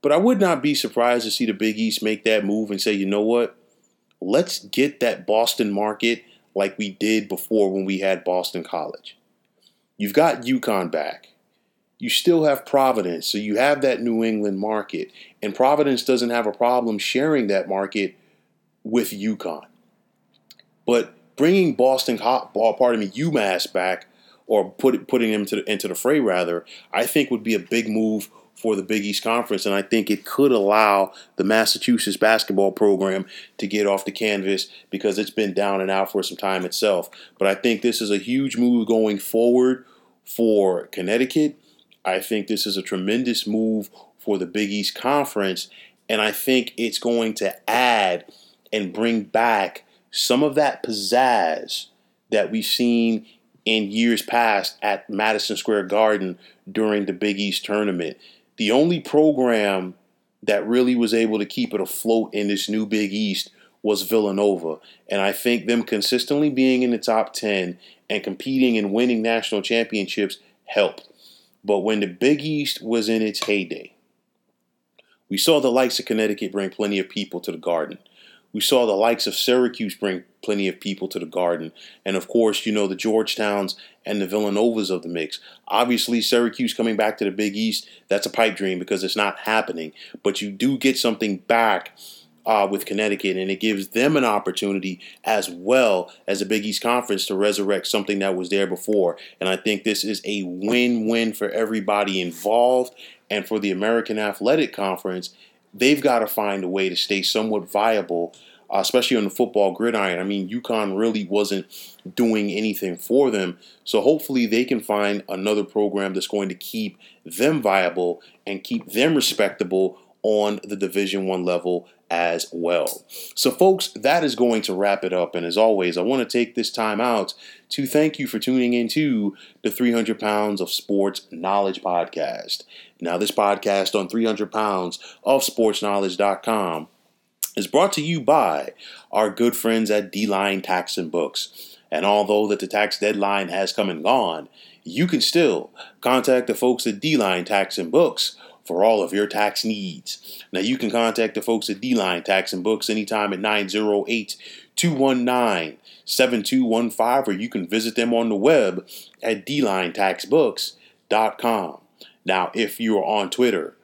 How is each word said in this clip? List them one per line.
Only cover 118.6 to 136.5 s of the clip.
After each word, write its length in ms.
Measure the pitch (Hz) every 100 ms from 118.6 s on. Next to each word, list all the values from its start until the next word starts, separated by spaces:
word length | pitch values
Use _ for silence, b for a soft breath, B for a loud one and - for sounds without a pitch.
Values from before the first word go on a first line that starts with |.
keep 280 | - 113 -
them 220 | 107 147
respectable 840 | 151 - - 101 - 92 95 95 B B _
on 380 | 110 107 104 104
the 120 | 101 101
Division 500 | 98 101 98 98 95
One 180 | 92
level 420 | 90 87 90 87 b b _
as 380 | 85 87 85 -
well. 520 | 85 85 87 - - _ B B
So 160 | - 131
folks, 380 | - 190 190 -
that 360 | - 131 170
is 100 | 151
going 280 | 120 123 113
to 120 | 101
wrap 300 | 92 101 98
it 80 | 92
up. 220 | 90 85
And 100 | 87
as 140 | 85 90
always, 400 | 110 101 90 85
I 40 |
wanna 220 | 98 131
take 300 | 113 120 120
this 160 | - 107
time 320 | - 107 104
out 320 | 123 110 95 - B B B
to 160 | - 135
thank 320 | 147 156 151
you 80 | 131
for 120 | 110
tuning 340 | 127 131 123
in 160 | 120 113
to 480 | 151 151 117 101 B B B
the 80 | 107
Three 220 | - 123
hundred 260 | 117 113 110
Pounds 420 | 107 104 104 101
of 100 | 90
Sports 560 | - - 101 98 98 -
Knowledge 520 | 82 92 101 98 92
podcast. 800 | 92 87 85 80 76 62 50 - - B B B
Now, 200 | 85 87
this 140 | 104
podcast 640 | - 101 101 104 98 95 104
on 100 | 92
three 160 | 113
hundred 260 | 110 104 104
pounds 480 | 107 107 95 90 - B B
of 220 | - 135
sports 380 | - - 110 101
knowledge 340 | 104 101 98 90
dot 260 | 101 95
com 460 | -